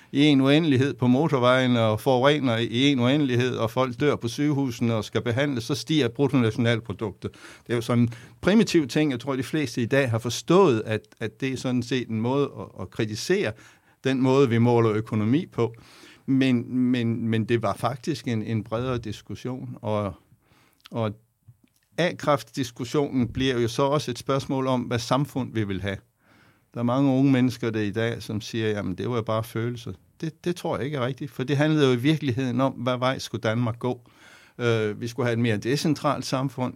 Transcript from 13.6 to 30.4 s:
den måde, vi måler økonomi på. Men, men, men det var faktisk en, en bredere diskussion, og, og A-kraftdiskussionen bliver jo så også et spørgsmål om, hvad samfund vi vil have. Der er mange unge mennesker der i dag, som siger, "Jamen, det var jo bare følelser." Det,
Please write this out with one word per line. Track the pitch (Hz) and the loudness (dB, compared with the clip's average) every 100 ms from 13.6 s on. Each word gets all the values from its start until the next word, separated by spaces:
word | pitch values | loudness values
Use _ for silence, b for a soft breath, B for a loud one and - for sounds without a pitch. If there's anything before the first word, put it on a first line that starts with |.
| B B B B | B B B B
den | 131 135 | -2 2
måde, | 131 135 135 | 4 4 4
vi | 117 | 4
måler | 120 120 113 | 6 6 4
økonomi | 107 113 110 104 143 190 | 2 -2 -2 2 0 0
på. | - 113 117 B B B B - | -2 -4 -4 B B B B -2
Men, | 135 131 123 117 127 | 2 4 2 0 0
men, | 123 123 117 113 113 | 0 0 0 -2 -2
men | 113 107 | -2 0
det | 117 | 0
var | 107 | 0
faktisk | 95 120 131 - 143 131 | -2 -4 -4 -6 -6 -4
en, | 113 | -4
en | 107 113 | -2 -4
bredere | 98 113 131 120 | -2 -4 -2 -4
diskussion, | 113 101 - - - 131 131 123 | -6 -12 -12 -10 -10 -10 -12 -8
og, | 107 104 101 82 _ _ b b b b - | -4 -2 -2 -6 _ _ b b b b -10
og | 120 107 107 _ _ - _ _ _ _ - | -4 -4 -6 _ _ -20 _ _ _ _ -2
A-kraftdiskussionen | 170 117 - 143 - - 123 - 120 151 143 131 120 | -2 -2 0 0 -2 -6 -6 -6 -4 -2 0 0 -2
bliver | - 135 120 | 0 -2 0
jo | 117 | -2
så | 131 | 0
også | 139 147 143 | 0 0 -2
et | 120 | -8
spørgsmål | - 135 131 135 131 | -4 -4 -2 -2 0
om, | 127 | -2
hvad | - 123 | -2 -4
samfund | - 131 147 139 117 | 0 0 0 -4 -4
vi | 110 | -4
vil | 101 95 | -4 -4
have. | 98 95 - _ b b b b b | -4 -8 -12 _ b b b b b
Der | 120 | -4
er | |
mange | 120 127 139 | -2 2 2
unge | 131 139 | 4 4
mennesker | 131 127 117 117 | 4 2 0 -4
der | 110 | -2
i | 104 | -2
dag, | 101 113 117 | -2 -2 -4
som | 104 107 | -8 -8
siger, | - 117 110 | -6 -4 -2
"Jamen, | 104 98 90 | -2 -6 -6
det | 107 | -4
var | 123 | -4
jo | |
bare | 110 110 | -2 -2
følelser." | 113 113 117 120 - 101 _ _ | -2 -6 -6 -8 -12 -16 _ _
Det, | 165 - | -10 -6